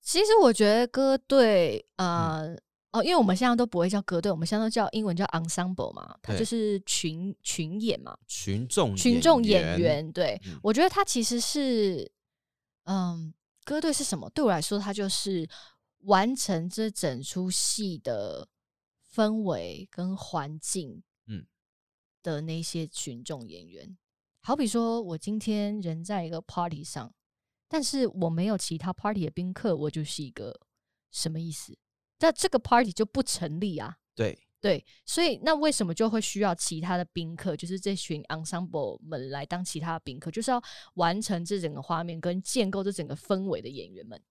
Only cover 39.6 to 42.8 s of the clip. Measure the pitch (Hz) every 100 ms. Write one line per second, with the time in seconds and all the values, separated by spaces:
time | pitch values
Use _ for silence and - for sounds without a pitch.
39.6 | 180 160 165 165 - 127 165 170 233 247
40.6 | - - - - 170 190 220 185 170 202
41.6 | 165 143 135 165 170 165 175 180 - 262
42.6 | 196 196